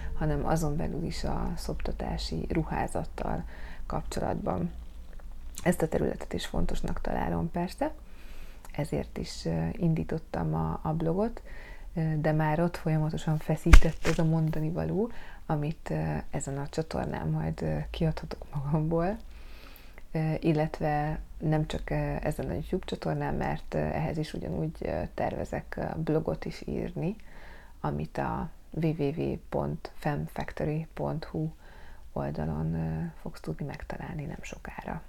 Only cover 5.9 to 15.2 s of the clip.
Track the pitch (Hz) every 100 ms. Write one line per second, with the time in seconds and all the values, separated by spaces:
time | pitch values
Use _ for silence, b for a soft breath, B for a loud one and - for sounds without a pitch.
5.9 | - 151 - - 180 - - - - -
6.9 | 170 - - 170 170 170 175 175 - 302
7.9 | - B B B B B B B - 147
8.9 | 147 - - - - 165 165 165 - 170
9.9 | 160 156 160 - 165 160 156 160 160 160
10.9 | 160 160 175 220 226 B B B B B
11.9 | - 160 156 156 156 156 156 170 - 160
12.9 | 156 156 156 - 156 - 156 170 - 160
13.9 | - - 165 160 160 156 160 156 160 160
14.9 | 170 240 B